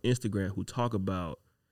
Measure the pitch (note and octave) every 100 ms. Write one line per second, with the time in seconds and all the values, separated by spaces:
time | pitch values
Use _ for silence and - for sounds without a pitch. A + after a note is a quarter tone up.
0 | A#2+ B2+ A2 G2+ G2 G2 - B2 A#2+ G#2
1 | F#2+ F#2 E2 - _ _ _